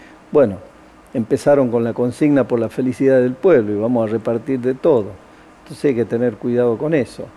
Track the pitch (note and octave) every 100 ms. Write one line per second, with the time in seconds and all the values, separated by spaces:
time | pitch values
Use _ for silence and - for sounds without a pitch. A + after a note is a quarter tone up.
0 | - - - D3+ B2+ F2+ - - - -
1 | - C3+ A2 C3 - C#3+ B2+ A#2 A#2 A2
2 | B2 A2+ D3+ C#3 A#2 A#2+ A2 - C3 A#2+
3 | C3+ C3 B2+ B2+ G3 D3+ G#2 G#2 A2+ B2
4 | A2 A2+ A#2 A#2 A2+ C3 B2 C3 F3 C3
5 | G2+ F#2+ - - - - - C#3 D3 A#2
6 | A2+ A#2 B2 G#2 B2 A#2+ A#2+ A2 D3+ D#3+
7 | A2+ - -